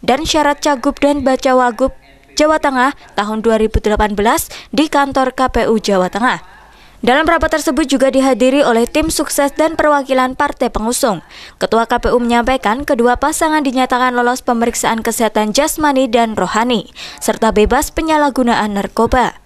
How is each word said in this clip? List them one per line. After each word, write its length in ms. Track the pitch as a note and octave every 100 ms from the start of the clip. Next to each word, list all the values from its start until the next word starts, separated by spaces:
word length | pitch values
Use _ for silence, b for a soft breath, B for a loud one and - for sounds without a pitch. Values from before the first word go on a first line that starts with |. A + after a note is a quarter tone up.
| -
dan 160 | C4
syarat 400 | D#4+ D#4+ D4 D4
Cagup 400 | D#4 C#4 C#4+ -
dan 240 | C#4+ D4 C4+
Bacawagub 640 | C4 C4 B3+ B3 A3+ C4 - _ - _ -
Jawa 240 | D4+ D#4
Tengah 320 | D4 C4 B3+ C#4+ B -
tahun 240 | G#3 A3
dua 160 | A3 A3
ribu 240 | A3 -
delapan 320 | - G#3+ G#3+
belas 400 | G3+ G#3 C4+ - B B
di 160 | G#3+ D4+
kantor 480 | C#4+ C#4 C4+ C4
K 160 | C4 C4
P 60 | B3 A3+
U 160 | A3+
Jawa 240 | - G3 F3+
Tengah. 480 | G3 B3+ F3 - B B B B B
Dalam 240 | A3+ C4 D#4+
rapat 320 | E4 D#4+ D#4
tersebut 240 | D4+ C4+
juga 240 | D#4+ C4 C4+
dihadiri 560 | B3+ C4+ B3 B3+ C4+
oleh 240 | C#4 A3+ A#3
tim 240 | D4 D#4
sukses 400 | - D4+ - C#4+
dan 240 | C#4 D#4+ D#4+
perwakilan 640 | D4+ D4 C4+ C4 B3+ C4
partai 320 | F#3+ - B3
pengusung. 480 | - G#3+ B3 C4 F3 - B B B
Ketua 240 | - A3
K 160 | A3+ A#3+
P 80 | -
U 80 | A#3+
menyampaikan 720 | A#3+ A#3+ A#3 C4 G#3 A3+ -
kedua 320 | C4+ A#3+ A#3+
pasangan 400 | C#4 D#4 D#4+ D#4
dinyatakan 560 | C#4 B3+ B3+ B3+ B3+ B3
lolos 240 | A#3+ B3+
pemeriksaan 640 | - A#3+ A#3 - - A3+
kesehatan 480 | A3 A3 A3 G#3 G#3+
jasmani 560 | G#3+ D4+ - D4+ C4 C4
dan 240 | A#3 A#3
rohani, 560 | A3 F3+ G#3+ A#3 G#3+ - B B B
serta 320 | - A3 A3
bebas 400 | G#3+ G#3+ A#3+ D4+
penyalahgunaan 800 | - D#4+ D#4 D4 - A#3+ A3+ G#3+ G3+
narkoba. 560 | G3 - A3+ C4 A3+ -